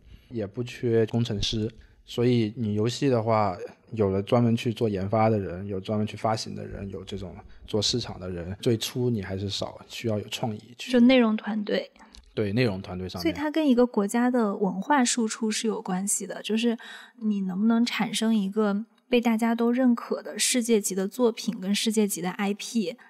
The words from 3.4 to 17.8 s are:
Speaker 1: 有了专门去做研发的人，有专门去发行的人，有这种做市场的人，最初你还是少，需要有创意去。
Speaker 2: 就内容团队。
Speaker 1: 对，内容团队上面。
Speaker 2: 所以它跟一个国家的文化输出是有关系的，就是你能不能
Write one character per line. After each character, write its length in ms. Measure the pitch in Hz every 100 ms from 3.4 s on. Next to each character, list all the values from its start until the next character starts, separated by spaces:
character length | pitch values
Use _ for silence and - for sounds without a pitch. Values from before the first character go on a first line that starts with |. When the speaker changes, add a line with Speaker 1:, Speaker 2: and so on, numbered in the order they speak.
| 101 90 - - _
Speaker 1:
有 220 | 110 98
了 100 | 95
专 220 | 101 120
门 120 | 117 113
去 160 | 123
做 160 | 107 113
研 220 | 95 95
发 180 | 113 110
的 120 | 107
人， 260 | 92 87 101
有 140 | 95
专 180 | 101 107
门 80 | 107
去 100 | 107
发 200 | 110 110
行 180 | 110
的 100 | 101
人， 240 | 104 104 98
有 120 | 95
这 140 | 95 98
种 180 | 92 82 - - -
做 160 | 107
市 180 | 101 123
场 200 | - -
的 100 | 90
人， 260 | 87 85 98
最 160 | 123 110
初 320 | - 127 123
你 140 | 113
还 120 | 95 95
是 140 | 101
少， 340 | - - - -
需 200 | - 113
要 120 | 104
有 60 | -
创 260 | - 117 107
意 60 | - 123
去。 140 | -
Speaker 2:
就 80 | 247
内 180 | 240 262
容 180 | 226 220
团 280 | - 214
队。 260 | 202 - - - - - - -
Speaker 1:
对， 180 | 104
内 100 | 110
容 160 | 123 95
团 120 | 95 92
队 140 | 92
上 100 | 95
面。 40 |
Speaker 2:
所 80 | 320
以 20 |
它 160 | 285 302
跟 180 | 320 294
一 60 |
个 100 | 240
国 240 | 247 220 202
家 220 | 240 247
的 260 | 247 214 196
文 240 | 185 180
化 240 | 196 294
输 240 | 240 - 220
出 220 | - 220
是 160 | 214 226
有 160 | 196
关 260 | - 185 196
系 200 | - 190
的， 120 | -
就 120 | - 220
是 220 | 233 226 - - - -
你 260 | 214 202
能 180 | 190 185
不 60 | 220
能 180 | 226